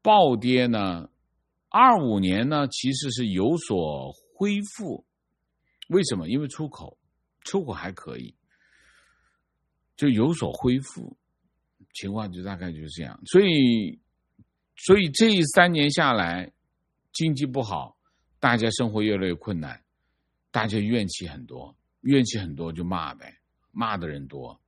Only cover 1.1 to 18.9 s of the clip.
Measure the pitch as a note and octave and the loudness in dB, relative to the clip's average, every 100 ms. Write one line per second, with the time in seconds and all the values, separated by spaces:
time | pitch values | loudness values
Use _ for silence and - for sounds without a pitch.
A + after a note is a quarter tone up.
1.1 | _ _ _ _ _ _ G#3 B3+ A3+ C3+ | _ _ _ _ _ _ 6 6 6 2
2.1 | G#2+ F#2 F#2+ B2 D3+ C#3+ - B2+ C3+ C#3 | 0 2 0 0 0 -2 -2 -4 -4 -4
3.1 | A#2 A#2+ F#2 G#2 E3 - G2 D#2+ C#2+ C2 | -4 -2 0 0 0 -2 -2 -2 -6 -10
4.1 | - _ _ G3+ G3+ G3+ - G3 A2+ _ | -16 _ _ -2 -2 -6 -10 -10 -10 _
5.1 | _ _ _ _ _ _ _ - F3 F3+ | _ _ _ _ _ _ _ -2 0 0
6.1 | G2+ D#2+ B2 D3 - D#3 - E2 _ _ | -4 -2 -4 -4 -8 -10 -10 -20 _ _
7.1 | _ _ _ - G3 D#3 D#2+ F2+ G2 - | _ _ _ -6 -6 -4 -8 -10 -12 -14
8.1 | B1 B1 _ _ _ _ _ _ _ _ | -14 -14 _ _ _ _ _ _ _ _
9.1 | _ _ _ _ _ _ _ _ _ D3 | _ _ _ _ _ _ _ _ _ 0
10.1 | A2 B2 E3+ F2 - B2+ B2+ C3+ - - | 2 2 0 -4 -2 0 0 -4 -16 -18
11.1 | - _ _ _ _ _ _ _ - G2 | -20 _ _ _ _ _ _ _ -14 -8
12.1 | G#2 G#2+ F2+ F#2 F#2+ F2+ D#2 D#2 D2+ C#2+ | -8 -8 -10 -10 -8 -8 -10 -12 -12 -12
13.1 | G#1+ - F3+ G3+ D#3 C3 A2+ F#2+ D#2 _ | -14 2 4 6 4 4 4 0 -8 _
14.1 | _ _ _ - _ _ _ - G3 F3 | _ _ _ -20 _ _ _ 4 4 6
15.1 | C3+ A3+ G3+ D3+ G3 F3+ E3 D3 D3 D3 | 4 4 6 4 6 6 4 2 2 2
16.1 | A#2 E2+ F2 F#2 _ _ _ _ _ _ | 2 0 -4 -8 _ _ _ _ _ _
17.1 | - D#3+ C#3 C#3+ C3 A2 F2 B1+ _ _ | -4 -2 -2 -2 -4 -4 -6 -8 _ _
18.1 | _ _ _ B2+ A#2+ A2+ G#2+ A#2+ | _ _ _ 2 2 0 0 -2